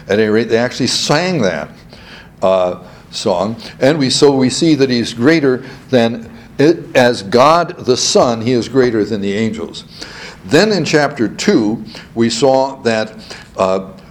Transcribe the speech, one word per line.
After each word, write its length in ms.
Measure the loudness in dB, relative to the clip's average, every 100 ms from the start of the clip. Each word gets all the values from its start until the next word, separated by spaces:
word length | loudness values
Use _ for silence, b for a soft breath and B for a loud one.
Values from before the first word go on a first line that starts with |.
| -4
At 100 | 0
any 100 | 2
rate, 200 | 0 0
they 100 | 0
actually 300 | -2 -2 -4
sang 540 | -2 -2 -2 -2 -2
that, 260 | -2 -4 -8 B B B B B B -4
uh, 400 | 0 2 0 -4 B B B
song, 420 | -6 -2 -2 -2 -6 B B
and 220 | 0 2
we, 100 | 0
so 240 | 4 4
we 160 | 4 0
see 240 | 2 2
that 160 | 2 2
he's 240 | 0 -2
greater 480 | 0 2 4 2 -2 B B B
than, 380 | 2 2 -2 -12 B B 0
it, 380 | 2 2 0 2
as 260 | 2 2
God 540 | 0 4 6 4 0 -4
the 180 | -2 -2
Son, 440 | 2 2 2 0
he 100 | 0
is 180 | -2 0
greater 360 | 2 2 0
than 160 | -2 -2
the 140 | -4
angels. 500 | -2 -4 -4 -10 -12 -18 B B B B B
Then 260 | 0 2 2
in 140 | 0
chapter 420 | 0 0 0 -2 -4
two, 580 | -2 0 2 0 -4 B B B
we 160 | -2 -2
saw 460 | 2 2 2 0 -2
that, 300 | -2 -2 -4 -10 B B B -2
uh, 360 | 0 0 -4 -14 -20